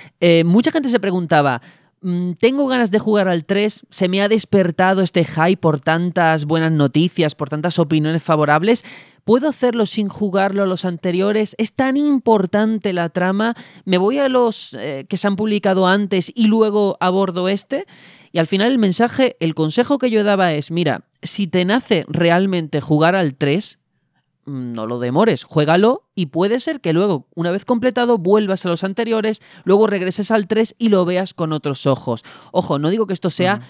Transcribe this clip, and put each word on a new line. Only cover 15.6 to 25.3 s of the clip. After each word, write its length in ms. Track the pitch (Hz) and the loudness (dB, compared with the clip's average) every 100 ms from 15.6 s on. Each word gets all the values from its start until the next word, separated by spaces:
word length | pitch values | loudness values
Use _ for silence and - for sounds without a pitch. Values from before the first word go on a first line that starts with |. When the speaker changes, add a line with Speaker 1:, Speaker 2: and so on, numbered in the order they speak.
| 202 190 185 | 0 0 2
Speaker 1:
antes 440 | 196 202 190 170 - | 0 0 -2 -4 0
y 100 | 214 | 2
luego 500 | 220 214 208 202 - | 2 2 0 -2 -2
abordo 500 | 185 185 190 175 180 | -2 0 -2 -2 -4
este?". 360 | 196 - 277 392 - - - _ | -4 -6 -10 -10 -18 -20 -20 _
Y 60 | 170 | -4
al 80 | 165 | 0
final 260 | 196 220 | 0 2
el 60 | 269 | 2
mensaje, 580 | 208 175 233 - 254 - | 2 2 0 2 0 0
el 160 | 165 156 | -4 -2
consejo 420 | 156 156 240 277 | -2 0 -2 0
que 140 | 254 | 0
yo 120 | 220 | 0
daba 300 | 208 196 180 | 0 2 0
es, 160 | 151 151 | 0 -4
"Mira, 360 | 165 160 117 - _ | -2 -2 -2 -8 _
si 240 | - - 196 | -8 -6 -2
te 180 | 185 180 | 0 0
nace 400 | 226 - 190 - | 0 0 -2 -2
realmente 720 | 156 170 170 196 180 156 151 | 0 2 2 2 -2 -4 -6
jugar 340 | 131 151 160 190 | 0 2 2 2
al 180 | 170 | 0
tres, 460 | 131 143 156 - - _ _ _ _ _ _ - | -2 -2 -2 -4 -14 _ _ _ _ _ _ -12
mm, 280 | 139 123 | -10 -8
no 120 | 117 110 | -8 -6
lo 140 | 120 | -4
demores, 440 | 123 135 226 | -2 0 0